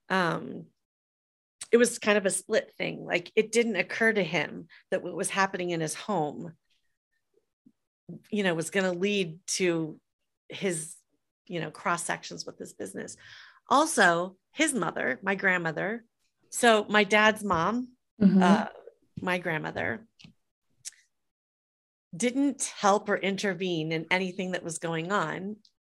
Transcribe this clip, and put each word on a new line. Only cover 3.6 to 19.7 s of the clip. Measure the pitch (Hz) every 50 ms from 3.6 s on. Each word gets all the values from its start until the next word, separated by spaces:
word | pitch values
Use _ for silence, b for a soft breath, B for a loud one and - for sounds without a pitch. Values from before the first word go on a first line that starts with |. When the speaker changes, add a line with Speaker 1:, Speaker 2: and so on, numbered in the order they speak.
| 233 233 208
Speaker 1:
occur | 170 - - - - 233 226 208
to | 202 180
him | 156 165 160 147 - - 180 175 b b b b b
that | 196 185 -
what | 175 180
was | 160 196 -
happening | - 196 190 196 196 180 180 175
in | 175 165
his | 160 156 -
home, | - - - 156 175 151 147 - - 170 170 165 _ _ _ _ _ _ _ _ _ _ _ _ _ _ _ _ _ _ _ _ _ _ - _ _ _ _ _ _ _ - 170 - _ -
you | - 208 202
know, | 185 170
was | 165 156 -
gonna | - 196 190 185 180
lead | 175 185 202 208 202 190 165 160 170 -
to | - - - 190 175 170 165 160 151 160 - _ _ _ _ _ _ _ _ _
his, | - - - 175 196 175 160 160 - - - _ _ _ _ _ _ _ _ _
you | - 180 170
know, | 160 156
cross | - - - - 175 170 -
sections | - 175 170 - - 175 165 -
with | - -
his | - - -
business. | - - 190 196 - - - - - b b b b b b b b b b
Also, | - - 269 311 302 - 240 196 180 170 170 180 190 - _ _ _
his | - - 311 320 269
mother, | 220 170 160 - - - 135 131 - -
my | 190 196
grandmother, | 190 196 190 185 180 170 160 151 160 165 190 226 240 - _ _ _ _ _ _ _ _ -
so | - - - 240 220 208 208
my | 220 208 214 208
dad's | - 214 208 214 220 214 214 208
mom, | 202 185 165 165 190 226 247 254 - - _ _ _ _ -
Speaker 2:
Mm-hmm. | 208 190 185 190 180
Speaker 1:
uh, | 180 196 - 160 - - - - - _ _ _ _ - -
my | - 185 180 180
grandmother, | 175 180 160 156 156 165